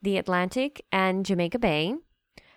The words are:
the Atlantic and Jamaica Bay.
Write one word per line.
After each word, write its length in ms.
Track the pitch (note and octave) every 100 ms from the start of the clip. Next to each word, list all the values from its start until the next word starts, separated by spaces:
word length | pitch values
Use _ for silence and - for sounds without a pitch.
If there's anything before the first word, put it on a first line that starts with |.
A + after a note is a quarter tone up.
the 140 | G3 F#3+
Atlantic 680 | - F3+ F3+ B3+ C#4 - -
and 340 | F#3+ F#3+ F#3+
Jamaica 340 | G3 F3+ F3 A#3+
Bay. 360 | G#3+ D3+ E3 D4+ - _ _ - _